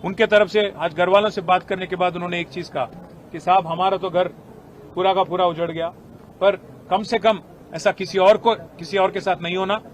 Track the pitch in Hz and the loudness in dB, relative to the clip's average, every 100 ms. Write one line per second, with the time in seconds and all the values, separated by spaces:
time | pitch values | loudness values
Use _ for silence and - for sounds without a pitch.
0 | 170 190 - 214 208 208 208 196 170 156 | -8 0 4 4 4 2 -2 -2 -6 0
1 | 180 196 208 208 175 180 - 190 185 180 | 4 4 4 -4 0 0 0 -8 -6 -2
2 | 180 175 175 175 170 180 170 147 123 - | -2 -2 -6 -6 -6 -10 -10 -6 -8 -10
3 | - - - 165 175 190 165 165 190 190 | -20 -20 -16 -10 2 2 2 -2 -2 -2
4 | 185 175 180 - - - - - - - | -2 -2 -2 -4 -20 -20 -20 -20 -14 -2
5 | 185 190 180 180 180 160 170 165 165 - | 0 2 0 0 0 0 -6 -6 -8 -10
6 | - - - - 190 196 - - - 185 | -20 -20 -20 0 0 0 -8 -20 -4 -4
7 | 214 226 214 196 - - - 165 208 185 | -2 0 0 0 -6 -20 -16 -4 -2 -2
8 | 185 190 185 214 226 220 - - 170 196 | -4 2 6 6 4 -2 -6 -18 -6 0
9 | 185 - - 170 170 180 190 214 - | 0 0 -4 -4 -2 -4 -2 -4 -6